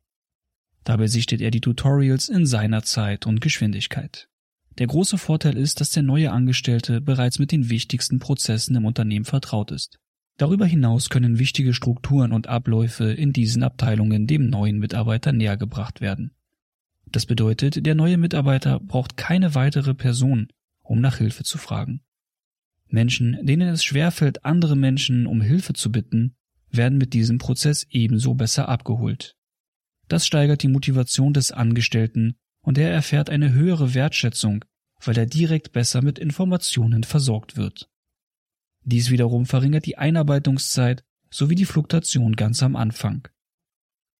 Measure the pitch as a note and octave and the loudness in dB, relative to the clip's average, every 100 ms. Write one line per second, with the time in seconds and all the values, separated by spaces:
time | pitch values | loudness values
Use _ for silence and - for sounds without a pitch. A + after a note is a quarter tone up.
0 | _ _ _ _ _ _ _ _ - A2 | _ _ _ _ _ _ _ _ -2 0
1 | A2 A#2 - A#2+ A2 A#2 A#2+ A#2 C3+ C#3+ | 2 0 -2 -2 0 0 0 0 2 2
2 | C3+ C3 - F#3+ D3 A#2 G#2+ A2 - A#2 | 2 2 0 0 2 2 0 0 -2 -2
3 | G#2 G2+ A2 A2 D#3 - G#2 G2+ - C#3 | -2 -2 -2 0 0 0 -2 -2 -6 -8
4 | C#3+ - - _ _ _ _ - B2 D3 | -10 -14 -20 _ _ _ _ -4 -2 0
5 | F#3+ F#3+ - D#3 D3 B2 C#3+ - C#3+ D#3+ | 0 -2 -2 0 0 0 -2 -2 -2 0
6 | C3+ C#3+ D3+ A#2 B2+ B2+ - A#2 - A#2 | 2 2 2 2 2 0 0 0 0 -2
7 | C#3+ B2+ B2 - C#3+ D#3+ A#2 A#2 - A#2+ | 0 0 0 0 0 0 0 -2 -2 -4
8 | - B2+ - C#3 - A2 - B2 G#2+ A#2+ | -2 -4 -2 -4 -2 -2 0 0 0 0
9 | A2 G#2 A2 C3+ - G#2+ G#2 - - _ | -2 -2 -2 -4 -2 -4 -4 -8 -10 _
10 | _ _ _ - D3+ G3 F#3 D#3+ A#2+ A#2 | _ _ _ -2 0 2 2 4 4 2
11 | - B2+ B2 A#2 C3+ - C3 B2 B2 A#2+ | 0 0 2 2 0 0 0 0 -2 -2
12 | - C#3 A#2+ A2+ - A#2+ A#2+ A2+ A2+ - | 0 2 2 0 -2 -4 0 0 0 0
13 | A2 C3+ C#3+ C3 A2 A#2+ B2+ - B2 G#2+ | -2 0 0 2 0 0 -2 0 0 2
14 | G#2+ G#2+ A2 D3+ B2 G2+ G#2 G#2 G#2 A#2 | 2 2 2 2 2 2 0 0 -2 -2
15 | A2+ A2+ D3+ A#2+ G#2+ G2+ G#2+ - - - | -2 0 0 0 0 -2 -4 -6 -10 -6
16 | G2+ G2 A#2 - _ _ _ _ _ _ | -6 -6 -8 -12 _ _ _ _ _ _
17 | - A#2 - A#2 A2 A2 C#3 D3+ D#3 D#3 | -6 -4 -2 0 0 0 -2 0 0 2
18 | E3 F3 E3+ D#3+ C#3 C3 C#3 B2+ - B2+ | 2 2 2 0 2 2 0 -2 -2 -4
19 | B2 - - F3+ F3+ C#3 C#3 D3 C3+ C3 | -4 -6 -2 2 2 2 2 2 0 0
20 | B2+ A#2+ C3 A#2+ G#2 _ _ _ - A2+ | 0 2 2 2 -2 _ _ _ -2 0
21 | C3+ - A2+ - - D#3 - G#2+ - C3 | 2 2 -2 -2 -8 -8 -6 -6 -6 -8
22 | - _ _ _ _ _ _ _ _ A2+ | -12 _ _ _ _ _ _ _ _ 0
23 | A#2+ - A#2+ C3 C3+ D#3+ F3+ D#3+ - C#3 | 2 0 -2 0 0 2 2 -2 -2 0
24 | E3+ - C#3+ - C#3 F3 D#3+ C#3 C3+ C3 | 0 0 0 0 0 2 2 2 2 0
25 | - B2 A#2+ A2+ G#2+ F3 - - G#2+ A2+ | 0 0 0 0 2 2 0 -4 -2 -2
26 | - A2+ B2 - _ _ _ A#2 B2 C3+ | 0 0 0 -4 _ _ _ 0 2 2
27 | C3 A#2 A2+ B2 - B2 D3 D3 - B2 | 2 2 2 0 -2 -2 0 -2 -2 0
28 | A2+ A2 B2+ B2 A2 - - A#2+ - A2+ | 0 2 0 0 0 -2 -2 -4 -2 -2
29 | A2 A#2+ - - _ _ _ _ _ _ | -2 -4 -10 -20 _ _ _ _ _ _
30 | - E3 - D3+ C#3+ D3 C3+ C3+ C#3 C3 | -4 -2 0 2 2 2 2 2 2 0
31 | B2+ - C#3 C#3+ B2+ - A2+ A#2 A2+ A#2 | 0 0 2 2 0 0 0 0 0 0
32 | A2 A2+ A2+ - _ _ - C#3 E3 E3 | 0 0 -2 -4 _ _ -2 0 2 0
33 | - D3 D3 D3 C#3+ B2+ F3 E3 C3 B2+ | 0 -2 0 0 2 4 4 2 0 0
34 | D3+ - A#2 - A2 G#2 - _ _ _ | 0 0 -2 0 -2 -2 -6 _ _ _
35 | - A#2 A#2 D#3 E3 D#3+ - A#2 A#2 B2+ | -2 0 0 0 0 0 -2 -2 0 2
36 | C#3+ C3 D3+ C#3+ F#3 F3+ - B2+ A2+ A2+ | 0 0 -4 -2 0 0 -2 0 2 2
37 | A2 D3+ C3+ G#2+ - - G2 - - _ | 0 0 0 -2 -4 -8 -8 -8 -20 _
38 | _ _ _ _ _ _ _ _ B2+ A#2+ | _ _ _ _ _ _ _ _ -2 0
39 | A#2+ B2 A#2 A#2+ B2+ B2+ C3+ D#3 - - | 2 2 2 0 0 0 2 0 -2 -4
40 | D3 E3 D3 C#3 C#3+ C3+ - C3 B2 B2 | 0 2 2 2 0 0 -2 0 0 0
41 | - _ _ - C#3+ F3+ G3 D#3 D3 E3 | -8 _ _ -2 0 2 2 0 0 0
42 | - - A2+ A2 A2 B2 C3 A#2+ A2 - | 0 0 2 2 0 0 0 0 -2 -2
43 | G#2 B2+ - _ _ _ _ _ _ _ | -6 -6 -10 _ _ _ _ _ _ _
44 | _ _ | _ _